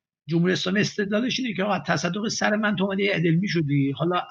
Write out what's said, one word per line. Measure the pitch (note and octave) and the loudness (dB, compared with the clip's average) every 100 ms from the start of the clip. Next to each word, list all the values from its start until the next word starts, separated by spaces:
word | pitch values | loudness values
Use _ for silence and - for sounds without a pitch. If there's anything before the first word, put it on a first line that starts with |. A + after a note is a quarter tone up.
| _ _ - | _ _ -2
جمهوری | E3+ F3+ | 2 2
اسلامی | F#3 F3+ G#3 | 2 0 0
استدلالش | - - G3+ G#3+ B3 G#3 | 0 -2 -2 0 0 -2
اینه | B3+ | -4
که | F3 | -2
آقا | G#3 F3+ | -2 -2
تصدق | - E3+ F3 G3+ A3 | 0 -2 -2 -2 -4
سر | - G#3 G#3+ | -2 0 0
من | G#3+ F3 | 0 0
تو | |
اومدی | G3+ G3 | 0 0
یه | G3+ | 0
علمی | E3+ E3+ E3 G3 | 2 2 2 2
شدی، | E3 C#3+ C#3+ C#3 | 0 0 2 0
حالا | C#3 E3 F3+ - | 0 0 -2 -2